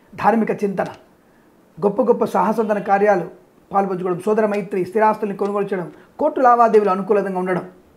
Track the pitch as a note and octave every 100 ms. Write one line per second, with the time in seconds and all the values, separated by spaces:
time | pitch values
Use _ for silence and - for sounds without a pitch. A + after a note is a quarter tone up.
0 | _ - G3+ A3+ G#3+ G3 G3+ F#3 - -
1 | - _ _ _ _ _ _ - G3 G3+
2 | A3+ A3 A#3 G3 F#3 A3 G#3+ G#3 F3+ G3
3 | G#3 F#3+ E3 - _ _ - G3 G3 F#3+
4 | F3+ F3 G#3+ G#3+ G#3+ G3+ G3 G3 F3 A3+
5 | G#3+ G#3+ G#3+ G3 G3+ G3+ G3 F#3+ D#3+ -
6 | - - D4 D4+ B3+ A#3+ A#3 G#3+ G3+ F#3
7 | G3 G#3 G3 F#3 F#3 F3+ - - _